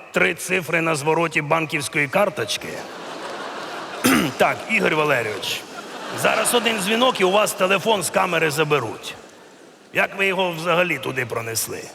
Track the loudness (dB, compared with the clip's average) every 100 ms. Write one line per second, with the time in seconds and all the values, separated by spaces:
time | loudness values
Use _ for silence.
0 | -4 0 2 0 -2 -2 0 0 0 0
1 | 2 2 2 0 2 0 0 -4 -2 -2
2 | 0 2 0 0 -4 -4 -6 -10 -10 -12
3 | -12 -10 -10 -10 -10 -10 -10 -10 -10 -2
4 | 2 4 2 2 2 2 -2 0 2 2
5 | 2 2 0 -4 -4 -6 -8 -14 -12 -12
6 | -10 -2 0 2 2 2 2 0 0 2
7 | 2 4 4 4 2 2 2 2 2 2
8 | 2 0 2 2 2 2 2 2 0 -6
9 | -10 -12 -16 -20 -20 -20 -20 -20 -6 -2
10 | -2 0 0 2 0 -2 0 2 2 0
11 | -2 -4 -4 -4 -4 -4 -4 -8 -12